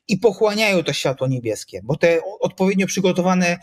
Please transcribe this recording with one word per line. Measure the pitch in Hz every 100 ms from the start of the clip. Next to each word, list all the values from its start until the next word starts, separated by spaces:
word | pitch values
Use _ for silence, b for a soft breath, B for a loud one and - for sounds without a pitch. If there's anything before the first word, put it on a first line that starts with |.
| -
i | 202
pochłaniają | 233 - 214 202 220 190
to | 156
światło | 139 156 135 131
niebieskie, | 131 117 104 - 95
bo | 104 151
te | 170 165
o-, | 160 208
odpowiednio | 196 - 190 196 190
przygotowane | - 190 180 180 185 175 175